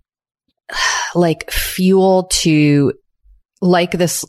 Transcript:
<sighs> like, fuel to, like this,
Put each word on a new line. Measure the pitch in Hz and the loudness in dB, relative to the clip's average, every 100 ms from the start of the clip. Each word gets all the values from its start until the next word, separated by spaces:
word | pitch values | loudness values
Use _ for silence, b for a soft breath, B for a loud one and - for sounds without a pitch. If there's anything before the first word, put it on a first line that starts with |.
| _ _ _ _ _ _ - | _ _ _ _ _ _ -14
<sighs> | - - - - 175 | -6 -4 -4 -4 -2
like, | 170 156 - | 0 -2 -6
fuel | - - - 185 190 190 185 185 | -8 -6 -2 2 4 4 2 0
to, | - 170 156 147 143 139 - _ _ _ _ _ _ | -2 0 2 4 2 0 -4 _ _ _ _ _ _
like | 180 180 175 | 0 2 0
this, | 175 175 - | -2 -2 -4